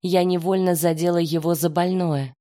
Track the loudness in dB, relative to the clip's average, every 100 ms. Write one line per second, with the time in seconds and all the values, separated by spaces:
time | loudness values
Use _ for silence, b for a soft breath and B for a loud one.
0 | 2 2 2 0 0 0 0 2 0 0
1 | 0 0 0 -2 -2 0 0 0 -2 -2
2 | -2 -2 -4 -12